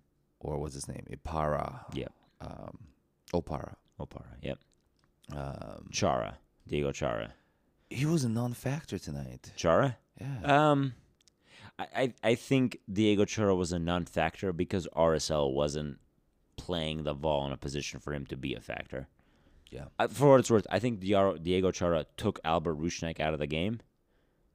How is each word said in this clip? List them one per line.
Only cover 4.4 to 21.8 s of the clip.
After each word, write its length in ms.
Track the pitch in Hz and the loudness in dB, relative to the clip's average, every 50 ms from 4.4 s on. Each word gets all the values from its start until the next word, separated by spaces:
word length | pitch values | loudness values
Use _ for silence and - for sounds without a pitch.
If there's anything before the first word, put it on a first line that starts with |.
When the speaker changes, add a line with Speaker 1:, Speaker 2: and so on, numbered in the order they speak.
| - | -8
Speaker 2:
yep. 160 | 67 69 - _ _ _ _ _ _ _ _ _ _ _ _ _ _ 73 | -8 -8 -8 _ _ _ _ _ _ _ _ _ _ _ _ _ _ -10
Speaker 1:
Um, 560 | 73 69 69 67 - - 55 - - - - | -8 -8 -8 -8 -10 -12 -14 -14 -16 -16 -10
Speaker 2:
Chara. 480 | - - 104 92 67 62 57 50 53 - _ _ _ _ _ - | -4 0 2 2 2 2 0 -4 -8 -12 _ _ _ _ _ -4
Diego 240 | 78 73 71 69 67 | -2 0 0 0 -2
Chara. 400 | - - 65 58 55 55 55 - _ _ _ _ _ _ _ _ _ _ _ | -2 -2 -2 -2 -2 -4 -8 -12 _ _ _ _ _ _ _ _ _ _ _
Speaker 1:
He 160 | - 113 135 | -4 -2 0
was 180 | 151 165 165 131 | 2 2 2 2
a 60 | 117 | 0
non-factor 680 | 110 113 120 123 120 - - 123 135 160 - - - 92 | 0 -2 -2 -4 -6 -6 -6 -6 -6 -6 -6 -8 -8 -8
tonight. 520 | - - 76 71 69 65 62 64 - - - | -8 -8 -8 -8 -8 -10 -12 -14 -16 -18 -14
Speaker 2:
Chara? 400 | - - 87 82 95 127 139 120 - _ _ _ _ | -2 2 4 6 6 4 2 0 -4 _ _ _ _
Speaker 1:
Yeah. 500 | - 135 139 120 - 143 143 143 151 151 | -10 -10 -8 -6 0 4 4 6 6 6
Speaker 2:
Um, 220 | 147 139 139 135 120 - _ _ _ _ _ _ _ _ _ _ - - - 104 - - | 4 4 2 -2 -4 -10 _ _ _ _ _ _ _ _ _ _ -20 -20 -20 -20 -14 -14
I, 80 | 92 - - | -14 -8 -2
I, 180 | 104 131 131 110 - - | 0 0 0 0 -2 2
I 120 | 110 117 | 2 2
think 440 | 113 - - 139 135 131 120 - - _ - 98 | 2 2 2 2 4 4 2 0 -4 _ -4 2
Diego 320 | 95 110 104 104 98 104 | 4 6 6 6 4 4
Chara 320 | 98 - - 110 98 95 | 2 2 2 4 4 4
was 160 | 90 92 85 90 | 4 2 0 0
a 60 | 87 | 0
non-factor 760 | 82 85 87 90 87 - - 85 78 80 - - - 95 90 | 0 2 0 0 0 -2 0 0 0 0 0 -2 -4 -4 0
because 340 | 82 90 - - 98 80 - - | -2 -2 0 0 -4 -4 -2 0
R 220 | - 82 82 80 | 4 4 4 4
S 160 | 78 - - | 2 0 0
L 200 | 80 76 73 69 | 0 2 2 2
wasn't 480 | 65 69 73 73 71 76 76 73 67 - _ _ _ _ _ _ _ _ _ _ _ | 2 2 0 0 0 -2 -6 -6 -8 -12 _ _ _ _ _ _ _ _ _ _ _
playing 460 | - - - 90 85 78 78 78 78 76 | -16 -8 -4 -4 -2 -2 -2 -4 -4 -4
the 120 | 73 73 | -4 -4
ball 320 | 69 71 80 76 71 69 | -2 0 0 0 0 0
in 60 | 69 67 | -2 -6
a 40 | |
position 420 | - - 71 67 71 69 - - 67 | -6 -8 -6 -6 -6 -6 -6 -10 -10
for 140 | - - 73 | -8 -6 -6
him 140 | 71 69 | -6 -6
to 100 | 69 69 | -8 -10
be 180 | 65 69 71 60 | -8 -6 -6 -6
a 60 | 57 | -6
factor. 480 | - - - - - - - 64 69 - _ _ _ _ _ _ _ _ _ - _ - | -8 -10 -10 -10 -10 -10 -10 -10 -10 -12 _ _ _ _ _ _ _ _ _ -20 _ -18
Speaker 1:
Yeah. 160 | - - - - - _ | -16 -16 -16 -16 -4 _
Speaker 2:
Uh, 80 | 110 | -2
for 240 | - 104 107 139 147 | -2 0 4 8 10
what 100 | 135 131 | 10 8
it's 100 | 117 - | 8 8
worth, 160 | 117 107 92 - | 4 4 4 4
I 80 | - 98 | -2 0
think 220 | 107 127 117 98 | 0 0 -4 -4
Diar-, 420 | 90 92 101 98 98 98 87 80 80 | -2 2 4 4 4 4 2 0 -2
Diego 300 | 85 90 92 92 92 87 | 0 2 4 4 2 0
Chara 340 | - | 2